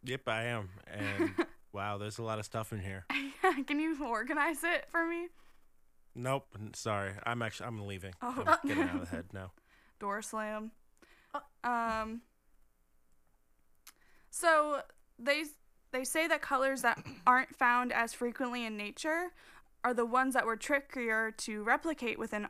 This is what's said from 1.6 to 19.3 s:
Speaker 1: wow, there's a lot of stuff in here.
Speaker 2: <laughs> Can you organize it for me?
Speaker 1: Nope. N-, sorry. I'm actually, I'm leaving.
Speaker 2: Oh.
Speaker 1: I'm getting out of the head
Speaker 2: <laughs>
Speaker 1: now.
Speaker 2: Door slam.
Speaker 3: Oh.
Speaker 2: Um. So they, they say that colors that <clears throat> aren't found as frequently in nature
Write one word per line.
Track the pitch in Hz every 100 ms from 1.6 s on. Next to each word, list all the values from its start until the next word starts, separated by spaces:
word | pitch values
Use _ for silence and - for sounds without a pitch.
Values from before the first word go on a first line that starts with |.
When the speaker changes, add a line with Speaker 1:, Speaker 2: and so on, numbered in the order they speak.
| -
Speaker 1:
wow, | 101 101 101
there's | 104 107
a |
lot | 113 110
of | 104
stuff | 117 110
in | 110
here. | 95 95 - 285 277
Speaker 2:
<laughs> | - 370 285 269
Can | 294
you | 320 311
organize | 277 226 240 302 285 294
it | 330 339 -
for | 330 330
me? | 339 349 - - - - - - _ -
Speaker 1:
Nope. | 123 127 135 -
N-, | 98 107
sorry. | - - 104 98 98 117
I'm | 120
actually, | 113 - 120
I'm | 113 101
leaving. | 98 95 95
Speaker 2:
Oh. | 240 254 226
Speaker 1:
I'm | 330 285
getting | 285
out | 277
of | 277 -
the | 165
head | -
Speaker 2:
<laughs> |
Speaker 1:
now. | 98 95 - _ _ _ _
Speaker 2:
Door | 202 202
slam. | 220 220 214 214 220 - - _ - - _
Speaker 3:
Oh. | 285 - _ 240
Speaker 2:
Um. | 240 226 220 220 226 - _ _ _ - _ _ _ _ - _ _ _ _ _ - - - - - -
So | - 349 320 302 285 - - _ _
they, | 240 294 311 - _ _ _
they | 254
say | 262 320 330
that | 311
colors | - 269 269 269
that | 240 226 -
<clears throat> | - -
aren't | 254 262
found | - 247 240 247
as | 226 233
frequently | - 240 233 254 240
in | 226 214
nature | 208 - 320 320 349